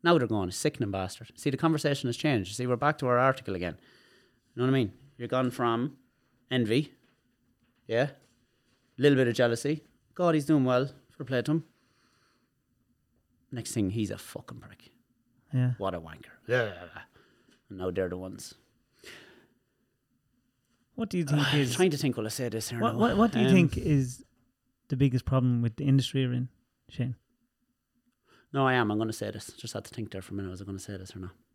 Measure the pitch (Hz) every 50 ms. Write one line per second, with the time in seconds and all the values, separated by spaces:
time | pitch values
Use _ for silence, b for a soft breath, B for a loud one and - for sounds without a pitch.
0 | - 165 175 160 127 107 110 104 95 90 90 - - 156 - - 120 101 98 95
1 | 92 92 - - 120 - - - - 151 139 135 - 160 160 147 - 151 143 131
2 | - 123 120 - - 151 139 110 92 92 104 - 123 123 123 113 139 147 151 -
3 | 143 127 123 120 127 135 131 - - - 98 90 87 87 - - b b b b
4 | b b b b b b b b b _ _ 113 123 131 131 135 120 95 - -
5 | - - _ - 117 117 - 127 127 123 120 - 123 117 113 117 123 135 139 _
6 | _ _ _ _ _ _ _ _ _ _ 131 127 120 104 113 135 156 - - _
7 | _ _ _ _ _ _ _ _ _ _ _ _ _ _ _ _ _ - 110 117
8 | 135 143 - _ _ _ _ _ _ _ _ _ _ _ _ _ _ _ _ -
9 | 127 143 143 127 131 120 117 - 127 120 117 117 - 139 156 151 - _ _ _
10 | _ _ _ - 180 175 160 156 143 143 156 147 131 127 127 123 131 135 - -
11 | _ _ _ _ 139 120 135 123 120 - 151 165 151 _ _ _ _ _ _ _
12 | _ _ _ _ _ _ _ _ _ _ _ _ _ _ _ _ _ _ _ _
13 | _ _ _ _ _ _ _ _ _ _ - 120 110 - - 113 104 92 95 113
14 | 107 98 - - - - - - - - - - - - - _ - - _ _
15 | _ _ _ _ _ _ _ _ _ _ - 127 127 127 120 - 101 95 90 87
16 | 82 80 - - - - - _ _ - 117 127 117 107 95 87 90 85 - -
17 | - _ b b b b b b b b b b b _ 98 92 92 92 90 95
18 | 95 90 90 90 92 95 101 104 - - - _ _ _ _ _ _ _ B B
19 | B B B B B B B B B B B B _ _ _ _ _ _ _ _
20 | _ _ _ _ _ _ _ _ _ _ _ _ _ _ _ _ _ _ _ -
21 | 233 - - 180 170 139 147 147 143 135 135 147 139 123 120 - 185 190 147 135
22 | - 139 120 - 110 110 - - 127 120 104 113 107 - 120 117 202 226 110 117
23 | 208 240 - 202 220 226 214 226 214 - 190 185 175 151 - - - 180 151 139
24 | 131 123 127 - - _ _ _ _ _ _ _ _ _ _ _ _ _ - 127
25 | 139 139 123 127 - - 135 131 127 127 123 120 117 117 113 - 143 143 135 135
26 | 127 - - 135 131 123 123 123 127 131 _ _ _ _ _ _ _ _ - -
27 | 120 127 120 - _ _ _ _ _ _ _ _ _ _ _ _ _ _ _ _
28 | _ _ _ _ b b b b b b - 139 135 131 127 127 117 104 107 107
29 | 113 110 104 - 107 104 - 101 - - - - - 117 - 104 95 - - -
30 | 110 - - 95 92 - 98 98 98 95 92 90 98 98 98 95 - - 101 95
31 | 95 95 - 90 92 90 - _ _ _ _